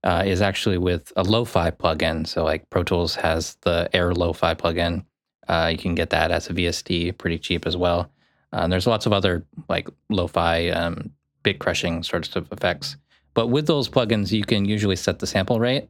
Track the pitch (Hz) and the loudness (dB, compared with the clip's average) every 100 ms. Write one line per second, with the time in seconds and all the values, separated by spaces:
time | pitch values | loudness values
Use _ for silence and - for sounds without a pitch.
0 | 95 85 98 92 101 95 113 90 90 87 | 2 2 2 2 2 0 0 2 2 0
1 | - - 95 110 117 95 82 - 85 78 | -4 -2 2 2 2 0 0 0 -2 0
2 | 82 80 80 - 80 80 - - 85 87 | 0 -2 -4 -2 0 -2 -2 -2 0 0
3 | 85 - 82 80 82 - - 85 87 92 | 0 0 0 0 -2 -4 -2 0 0 0
4 | 87 87 85 80 87 82 85 82 85 85 | 0 0 -2 0 -2 0 -2 0 -2 -2
5 | - _ _ _ - 85 82 82 90 85 | -8 _ _ _ -2 0 0 -2 -2 -2
6 | 82 82 80 85 - 85 87 82 - 87 | 0 2 2 0 -2 -2 -2 -2 -4 -2
7 | 85 92 87 82 - 85 85 87 87 87 | -2 -4 -4 -4 -2 -2 -2 0 0 0
8 | 87 _ _ _ _ - 85 92 95 110 | -2 _ _ _ _ -4 0 2 2 2
9 | - 101 95 85 - - - 85 - _ | 2 2 2 0 -4 -18 -4 -4 -4 _
10 | _ 101 87 - 85 85 85 85 85 82 | _ 0 0 2 2 2 0 0 -2 -4
11 | 76 - _ _ 104 98 - 90 87 82 | -10 -14 _ _ -2 0 -2 -2 -2 -4
12 | 85 87 82 92 - - 90 87 - - | -4 -4 -4 -6 -6 -2 -2 -2 -8 -12
13 | _ _ _ - 117 131 151 151 127 - | _ _ _ 0 2 2 2 2 2 0
14 | 113 110 98 110 104 107 98 107 101 92 | 2 2 2 0 2 2 2 0 0 0
15 | - 90 - 101 98 117 120 135 - | 0 -2 -2 -2 0 2 2 0 -4